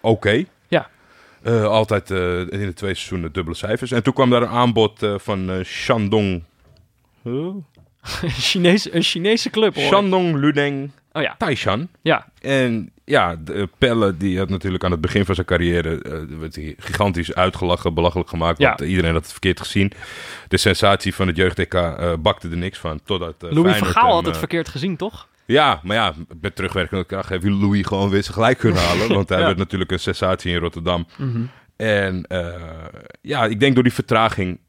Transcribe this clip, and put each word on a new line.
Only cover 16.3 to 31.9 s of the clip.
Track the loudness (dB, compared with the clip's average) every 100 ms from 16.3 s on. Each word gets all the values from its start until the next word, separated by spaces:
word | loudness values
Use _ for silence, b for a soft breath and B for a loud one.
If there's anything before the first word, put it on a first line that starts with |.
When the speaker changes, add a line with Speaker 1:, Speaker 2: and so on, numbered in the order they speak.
| -10
Speaker 1:
werd | -10
hij | -10 -12 -12
gigantisch | -8 0 0 0 -2
uitgelachen, | 0 0 0 -2 0 0
belachelijk | 0 0 0 -4
gemaakt. | -2 -2 2
Speaker 2:
Ja. | 2
Speaker 1:
Want, | 2
eh, | -2
iedereen | 0 2
had | 0
het | -4
verkeerd | -4 -2 -2
gezien. | -2 0 0 B B B B B B
De | 0
sensatie | 2 4 4 4 0
van | -2 -2
het | 2
jeugd-, | 0 0
eh, | -2 0 -2 -2 -2 0
bakte | 0 0 -4
er | -6
niks | -6 -6
van. | -8 -8
Totdat, | -6 -6 -6 -10
eh, | -2
Speaker 2:
Louis |
van | 2
Speaker 1:
Feyenoord | 4 4 2
Speaker 2:
Gaal | 4 4
Speaker 1:
hem, |
Speaker 2:
had | 4
het | 0
Speaker 1:
eh, | -4
Speaker 2:
verkeerd | -4 -4 -4
gezien, | -6 -6 -4
toch? | -8 -10 -20 _
Speaker 1:
Ja, | 2 4 4 2
maar | 0 0
ja, | 0 -2 -14 -8
met | -8 -4
terugwerkende | -4 -2 -2 -4
kracht | -4 -6 -4
heeft | -2
Louis | 0 2 2 2 0
gewoon | 0 2
weer | 2
zijn | 0
gelijk | 0 2 4
kunnen | 2 2
halen. | 2 2 2
Speaker 2:
<laughs> |
Speaker 1:
Want | 0 2
hij | 0
Speaker 2:
Ja. |
Speaker 1:
werd | 2 0
natuurlijk | -2 -2 -2
een | -2
sensatie | -2 -2 0 0 -2
in | -2
Rotterdam. | -2 -4 -2 -2 -4 -8
Speaker 2:
Mhm. | -6 -4 -6 B B _
Speaker 1:
En, | 0